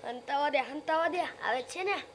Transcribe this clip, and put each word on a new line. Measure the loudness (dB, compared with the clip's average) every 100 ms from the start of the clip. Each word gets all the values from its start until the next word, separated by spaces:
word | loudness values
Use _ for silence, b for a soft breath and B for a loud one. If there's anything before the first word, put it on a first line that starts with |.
હંતાવા | -8 -8 -2 2 4
દે, | 2
હંતાવા | 0 -4 0 2 4
દે. | 2
આવે | -2 -2 0 0
છે | -2 -4
ને? | -2 -2 -4